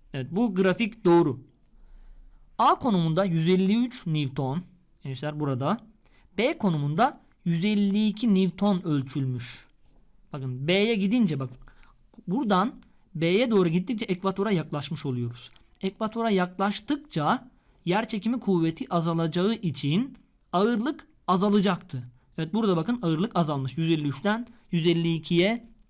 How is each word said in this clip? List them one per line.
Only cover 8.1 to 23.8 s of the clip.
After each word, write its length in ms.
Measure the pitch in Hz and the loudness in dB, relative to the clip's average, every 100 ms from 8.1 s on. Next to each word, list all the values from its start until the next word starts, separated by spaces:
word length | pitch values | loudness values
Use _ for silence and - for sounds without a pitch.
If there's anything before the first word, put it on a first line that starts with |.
| 202 240 | 0 2
Newton 480 | 190 190 - 202 180 | 2 2 2 0 2
ölçülmüş. 840 | 180 147 135 151 131 123 120 - - _ _ - _ _ - | 0 -2 -2 -4 -4 -4 -8 -14 -20 _ _ -20 _ _ -16
Bakın 360 | 147 131 127 143 | -10 -8 -4 0
B'ye 260 | 190 220 | 2 2
gidince 460 | 220 190 247 196 139 | 2 2 2 2 0
bak 100 | 131 - - - - _ _ - - | -6 -10 -20 -20 -20 _ _ -14 -4
buradan 460 | 220 233 185 220 - - _ _ | -2 2 2 0 -4 -18 _ _
B'ye 360 | 156 165 190 254 | -2 2 2 4
doğru 180 | 208 175 | 4 4
gittikçe 360 | 175 185 220 | 2 0 -4
ekvatora 460 | 220 185 190 190 208 | -4 -2 -2 -2 0
yaklaşmış 560 | 180 147 151 - 156 143 | 0 -2 -6 -6 -6 -4
oluyoruz. 440 | 123 120 120 - - - _ | -4 -6 -8 -18 -20 -20 _
Ekvatora 500 | 190 190 220 233 226 | -8 -4 -6 -2 2
yaklaştıkça 1200 | 190 180 180 196 202 - 285 - 165 151 247 - _ _ _ | 2 0 0 -2 -2 -4 -6 -4 -2 0 0 -4 _ _ _
yer 240 | 170 196 233 | -2 -2 -2
çekimi 320 | 214 220 254 | -4 -2 -2
kuvveti 540 | - 175 165 160 - | 0 2 0 -2 -4
azalacağı 600 | 175 165 165 165 175 196 | -2 0 0 0 0 0
için 640 | 233 170 - 139 175 269 - _ _ _ | 0 -4 -2 0 0 -2 -8 _ _ _
ağırlık 540 | 180 220 233 262 - - _ - | 0 2 2 -2 -6 -14 _ -2
azalacaktı. 840 | 180 202 208 196 170 - 131 120 - _ - | 2 4 4 2 -2 -6 -12 -12 -20 _ -8
Evet, 160 | 160 | -4
burada 220 | 208 220 170 | 0 2 0
bakın 220 | 160 240 | 0 -2
ağırlık 340 | 170 156 220 175 | -2 0 0 0
azalmış. 420 | 156 139 131 | -2 -2 -4
Yüz 120 | 160 | -4